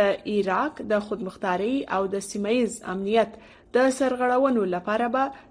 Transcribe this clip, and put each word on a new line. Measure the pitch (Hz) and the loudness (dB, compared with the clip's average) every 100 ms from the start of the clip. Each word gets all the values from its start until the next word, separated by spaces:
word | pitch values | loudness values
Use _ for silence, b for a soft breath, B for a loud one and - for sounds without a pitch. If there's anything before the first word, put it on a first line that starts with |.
| 202 190 - | 4 2 -2
عراق | 208 190 185 294 - 214 | -2 0 0 -2 -4 -2
د | 208 208 | -2 -2
خودمختارۍ | 202 185 - 190 180 214 269 - | -6 -8 -6 -2 -2 0 -2 -2
او | 190 196 196 | -2 -2 -4
د | - | -6
سیمه | 202 202 247 | -4 0 2
ییز | 214 - - 185 | 0 -2 -8 -6
امنیت | 196 226 214 - B B B | 0 2 2 -4 B B B
د | 240 262 262 | 2 2 2
سرغړونو | 262 247 247 254 269 240 190 175 | 0 0 2 4 4 2 0 -2
لپاره | 190 220 240 | -2 0 0
به | 262 269 - B | 0 -2 -4 B